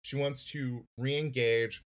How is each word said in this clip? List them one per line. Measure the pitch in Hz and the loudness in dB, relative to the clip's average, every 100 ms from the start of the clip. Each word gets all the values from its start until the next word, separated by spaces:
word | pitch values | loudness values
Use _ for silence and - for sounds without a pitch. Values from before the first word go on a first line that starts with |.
She | - 135 | -4 0
wants | 139 131 - | 0 -2 -8
to | 147 131 120 - - | -4 -4 -4 -10 -4
re-engage | 131 143 156 127 117 117 113 - | 0 0 0 2 4 4 2 -4